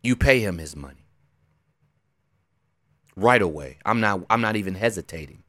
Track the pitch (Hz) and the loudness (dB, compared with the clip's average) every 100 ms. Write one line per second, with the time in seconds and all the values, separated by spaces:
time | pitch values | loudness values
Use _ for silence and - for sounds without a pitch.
0 | 123 120 139 131 107 87 76 78 71 69 | -2 2 4 4 2 -6 -10 -16 -18 -20
1 | _ _ _ _ _ _ _ _ _ _ | _ _ _ _ _ _ _ _ _ _
2 | _ _ _ _ _ _ _ _ _ _ | _ _ _ _ _ _ _ _ _ _
3 | _ - 110 123 92 76 69 65 - 117 | _ 0 4 4 4 -2 -14 -8 -2 0
4 | 110 98 - 113 113 107 95 95 113 101 | 0 -2 0 0 0 -2 -4 -2 -2 -2
5 | - 82 71 - | -12 -14 -16 -20